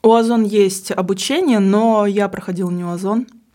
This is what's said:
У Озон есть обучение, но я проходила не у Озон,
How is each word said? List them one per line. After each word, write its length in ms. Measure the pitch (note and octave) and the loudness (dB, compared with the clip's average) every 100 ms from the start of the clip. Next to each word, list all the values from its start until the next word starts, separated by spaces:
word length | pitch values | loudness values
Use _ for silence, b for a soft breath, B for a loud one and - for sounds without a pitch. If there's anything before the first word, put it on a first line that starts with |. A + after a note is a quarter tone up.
У 100 | A3 | 4
Озон 320 | A3+ A3+ A#3 | 4 2 0
есть 460 | G#3+ G#3+ G3 F#3+ - | 2 2 2 0 -8
обучение, 640 | F#3+ F#3 F#3+ - C#4+ F4+ A3 | -6 -2 -4 -2 0 2 2
но 480 | G3 G3+ A3+ A3 G#3 | 2 2 2 2 0
я 220 | G3 G3 | 0 -2
проходила 420 | F#3+ F#3+ F3+ F3+ | -6 -8 -6 -4
не 140 | F3 | -4
у 40 | F3 | -6
Озон, 360 | F3 F#3+ A3 B3+ - _ | -6 -4 -4 -4 -16 _